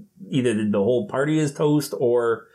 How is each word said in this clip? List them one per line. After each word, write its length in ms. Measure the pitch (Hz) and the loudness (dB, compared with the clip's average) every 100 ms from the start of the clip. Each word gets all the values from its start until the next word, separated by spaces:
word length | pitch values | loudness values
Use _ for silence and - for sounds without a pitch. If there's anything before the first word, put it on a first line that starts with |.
| - - - | -18 -20 -6
either 240 | 135 120 | -2 0
the, 100 | 107 104 | 0 0
the 80 | 104 | 0
whole 240 | 101 123 104 | 2 0 0
party 300 | 127 147 156 | -2 0 0
is 140 | 147 | 0
toast 400 | 147 151 147 143 - | 0 2 2 0 -2
or 480 | 123 120 117 113 - | 2 2 2 -2 -6